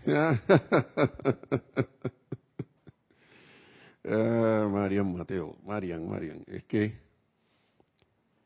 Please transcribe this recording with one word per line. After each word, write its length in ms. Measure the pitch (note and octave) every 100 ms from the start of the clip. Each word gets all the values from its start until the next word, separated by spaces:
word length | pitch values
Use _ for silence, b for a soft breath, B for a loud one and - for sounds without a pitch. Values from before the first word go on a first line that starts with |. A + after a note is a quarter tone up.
<laughs> 2250 | - D3 D#3+ A#2+ - E3+ - D#3+ - - C3+ - C#3 - - C3 - - B2 _ B2+ - - - _ - - _ - - _ b b b b b b b b b -
Ah, 560 | G#2+ A2 A#2 A2+ A2 G#2
Marian 420 | G2+ G2 G2+ G2
Mateo, 420 | F2+ E2 F#2+ D#2 - F#2+
Marian, 420 | G#2 F2+ E2 E2+
Marian, 340 | G2+ D#2+ - -
es 180 | F#2+
que 340 | - A2 G#2+ - - _ _ _ _ _ _ _ _ _ _ _ _ _